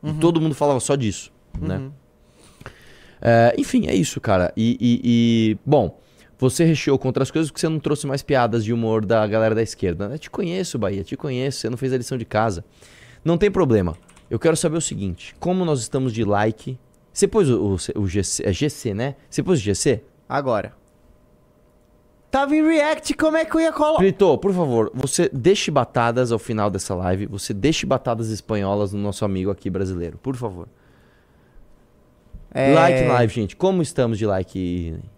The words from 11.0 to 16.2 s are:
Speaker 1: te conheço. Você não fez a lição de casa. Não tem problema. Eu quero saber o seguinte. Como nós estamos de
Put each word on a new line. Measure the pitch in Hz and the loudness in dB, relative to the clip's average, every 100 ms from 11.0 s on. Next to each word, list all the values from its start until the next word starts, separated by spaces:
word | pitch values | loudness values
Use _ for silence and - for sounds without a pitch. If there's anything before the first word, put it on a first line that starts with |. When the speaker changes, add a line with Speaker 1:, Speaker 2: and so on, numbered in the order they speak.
Speaker 1:
te | 98 - | -6 -8
conheço. | 151 127 135 135 | -6 -4 -4 -4
Você | 127 | -6
não | 120 | -4
fez | 131 | -2
a | 127 | -2
lição | 120 131 | -4 -8
de | |
casa. | 110 107 113 87 - _ - - - - | -2 0 0 -2 -10 _ -20 -20 -20 -8
Não | - 170 | -2 2
tem | 208 | 2
problema. | 196 156 110 90 78 _ - _ | 2 4 4 2 -4 _ -20 _
Eu | 117 | 0
quero | 160 160 | 2 2
saber | 170 156 | 0 -2
o | |
seguinte. | 151 104 98 87 - - | -4 -6 -6 -8 -14 -8
Como | 170 185 | -2 0
nós | 175 143 | 0 0
estamos | 113 143 131 | -2 -2 -2
de | 110 | -2